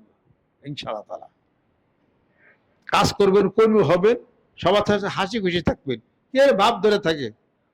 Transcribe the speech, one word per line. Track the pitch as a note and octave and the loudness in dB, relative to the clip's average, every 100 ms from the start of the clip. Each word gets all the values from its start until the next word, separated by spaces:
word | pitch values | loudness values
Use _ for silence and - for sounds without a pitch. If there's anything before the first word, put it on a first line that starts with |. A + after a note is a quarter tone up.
| A2+ _ _ _ _ _ C#3 | -20 _ _ _ _ _ -16
ইনশাআল্লাহ | C#3+ - G#2+ - | -12 -10 -10 -12
তাআলা। | - - _ _ _ _ _ _ _ _ _ _ _ _ _ _ _ - | -16 -18 _ _ _ _ _ _ _ _ _ _ _ _ _ _ _ -4
কাজ | F3 G3 | 0 0
করবেন, | - G3 G3 G3 | 2 2 2 2
কর্মী | - A3 G#3+ | 2 2 4
হবেন, | D3 F3+ G3+ A#3+ - _ _ - | 2 2 2 0 -4 _ _ -6
সবার | E3+ G3+ G3+ | 0 0 0
সাথে | G#3 F#3+ | -2 -4
হাসি | D3+ F#3+ A3+ | -6 -6 -4
খুশি | F#3 F3 | -4 -4
থাকবেন। | D#3 - - A#2 - _ _ | -4 -6 -8 -10 -12 _ _
কে | C4 C#4 | 2 2
ভাব | A3+ G#3 A3+ | 4 0 0
ধরে | G#3 G#3 | 0 0
থাকে, | E3 D#3 B2 G#2+ _ _ _ | 0 -4 -6 -14 _ _ _